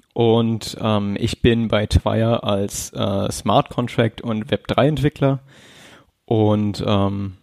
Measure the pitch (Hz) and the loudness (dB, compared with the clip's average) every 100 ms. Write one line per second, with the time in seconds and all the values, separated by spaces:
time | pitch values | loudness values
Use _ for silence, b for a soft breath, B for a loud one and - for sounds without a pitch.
0 | _ - 117 113 113 110 - - 110 104 | _ 0 2 4 2 -2 -6 -4 -2 0
1 | 101 101 113 - 123 117 110 107 107 - | -2 -2 -4 2 2 4 2 0 2 0
2 | 107 107 113 117 - 101 101 - - - | 2 0 0 0 0 -2 -2 -6 -10 -4
3 | 101 98 101 - - 127 - - 120 - | -2 -2 -4 -4 0 2 0 -4 -2 0
4 | 113 - 117 110 - 101 - 104 139 143 | 0 -2 -6 -6 -4 -4 0 2 2 2
5 | 147 - 135 135 B B B B B B | -2 0 0 0 B B B B B B
6 | B _ - 113 107 107 104 98 - 101 | B _ -2 2 2 2 0 -2 0 0
7 | 98 98 98 92 | 0 -2 -8 -12